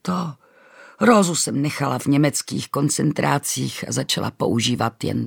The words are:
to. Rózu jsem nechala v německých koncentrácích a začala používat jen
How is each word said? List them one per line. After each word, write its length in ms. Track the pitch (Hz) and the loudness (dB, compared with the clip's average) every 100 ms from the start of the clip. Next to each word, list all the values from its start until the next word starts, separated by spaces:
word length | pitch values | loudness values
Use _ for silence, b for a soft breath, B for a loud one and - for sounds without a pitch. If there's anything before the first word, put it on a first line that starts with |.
to. 300 | - 180 170 135 B B B B B - | -4 -4 -4 -8 B B B B B 0
Rózu 340 | 214 226 180 | 6 6 4
jsem 280 | 165 - 139 | 0 -2 -2
nechala 360 | 147 - 139 127 | -2 -2 -2 -2
v 80 | - | 2
německých 640 | 143 147 139 - 131 - | 4 4 0 -4 -6 -4
koncentrácích 1200 | - 147 - 147 151 143 143 - - 131 - - | -2 0 2 0 0 0 0 -2 -4 -6 -6 -6
a 40 | |
začala 380 | 120 131 - 104 | -4 -2 -2 -4
používat 720 | - - 117 117 120 113 - | -2 0 0 0 0 -2 -2
jen 220 | - 110 | -4 -4